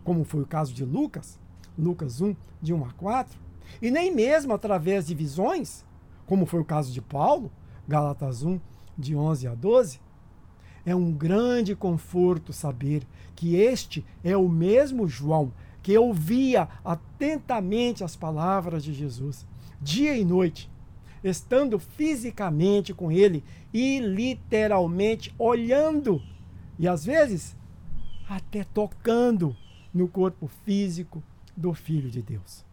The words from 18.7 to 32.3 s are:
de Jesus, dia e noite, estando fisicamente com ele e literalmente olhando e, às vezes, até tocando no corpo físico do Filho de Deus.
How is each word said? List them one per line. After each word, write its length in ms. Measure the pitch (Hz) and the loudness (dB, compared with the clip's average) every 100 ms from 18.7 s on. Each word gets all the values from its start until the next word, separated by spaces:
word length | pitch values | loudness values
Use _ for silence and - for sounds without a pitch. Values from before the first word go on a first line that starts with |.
| 165 | -6
de 100 | 147 | -6
Jesus, 520 | 139 147 120 139 135 - - - - | -6 -6 -6 -8 -8 -14 -18 -18 -12
dia 340 | 143 180 294 262 | -2 2 2 2
e 80 | 185 | 2
noite, 440 | 180 180 - - - - - - - | 4 2 -2 -16 -18 -18 -20 -20 -6
estando 560 | 190 180 - 254 285 208 | -4 -4 0 2 2 0
fisicamente 1120 | - - 302 285 233 - 196 151 185 202 190 | -4 -4 -2 -2 -6 -6 -2 2 4 4 0
com 160 | 185 175 | -6 0
ele 340 | 165 202 160 - - - | 6 6 4 -6 -18 -6
e 260 | 220 262 269 | -2 0 0
literalmente 1300 | 226 190 247 254 - 214 214 196 175 175 208 226 - - | 0 0 -2 -4 -2 0 4 2 2 2 0 0 -6 0
olhando 840 | 233 240 233 269 311 302 269 165 - - - - - - | 2 2 4 4 4 2 2 0 -2 -18 -18 -18 -18 -2
e, 80 | 170 | 0
às 200 | 175 156 | 0 2
vezes, 500 | 311 294 185 - - - - - - - - - | 4 4 2 -6 -16 -18 -16 -6 -4 -2 -6 -6
até 360 | 190 - 214 196 | -8 -6 -8 -4
tocando 920 | - 208 - - 233 247 220 165 117 - - - | -2 -2 -2 2 4 4 4 0 -2 -14 -20 -6
no 140 | 175 180 | 0 0
corpo 400 | 190 185 185 147 | 2 0 0 -12
físico 760 | - - 202 196 170 175 160 - - - - | -10 -2 0 0 -4 -8 -12 -14 -20 -18 -4
do 180 | 170 | -4
Filho 360 | 160 - 156 131 | -4 -2 -2 -2
de 120 | 120 | -6
Deus. 440 | 107 | -6